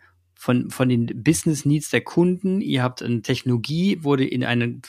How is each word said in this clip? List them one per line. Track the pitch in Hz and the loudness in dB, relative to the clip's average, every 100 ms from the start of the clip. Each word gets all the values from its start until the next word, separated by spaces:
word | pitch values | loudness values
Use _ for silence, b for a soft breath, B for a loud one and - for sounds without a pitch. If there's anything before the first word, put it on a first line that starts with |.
| _ _ _ | _ _ _
von, | - - 123 - | -6 0 0 0
von | - 127 | 0 2
den | 123 117 123 | 2 0 0
Business | 110 165 170 147 | 0 2 0 0
Needs | 143 151 - | 0 0 0
der | 120 | -2
Kunden. | - - 180 180 190 190 | 0 2 2 2 0 -2
Ihr | - 139 | 0 0
habt | 123 - | 0 -2
eine | 120 117 | -4 -2
Technologie, | - 127 127 120 113 160 190 170 | -2 -2 0 -2 -2 -2 0 0
wurde | 143 139 131 | 0 2 2
in | 127 | 0
eine, | 123 120 120 120 | 0 0 -2 -6